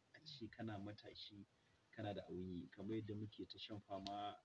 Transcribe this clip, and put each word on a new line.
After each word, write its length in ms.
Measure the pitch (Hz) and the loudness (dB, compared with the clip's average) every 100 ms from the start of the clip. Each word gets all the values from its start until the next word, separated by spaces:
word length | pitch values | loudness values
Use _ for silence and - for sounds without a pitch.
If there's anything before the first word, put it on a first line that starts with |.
| - | -20
A 60 | - | -14
ce 240 | - 139 110 | -10 -6 -6
kana 300 | - 110 104 | -2 0 0
matashi, 640 | 101 107 104 101 - 104 98 - - - - - | -2 -4 -8 -6 -6 -6 -10 -14 -20 -20 -10 0
kana 180 | 104 | 2
da 80 | 95 - | 2 2
abin 260 | 87 92 87 | 2 2 2
yi. 120 | - | 0
Kamar 260 | - 98 110 | -2 2 4
yadda 180 | 104 | 4
muke 340 | 104 107 - 95 | 2 0 0 -4
ta 100 | - | -2
shan 220 | - 107 | -2 -2
fama, 560 | - 98 98 101 101 101 | 0 0 2 2 2 -2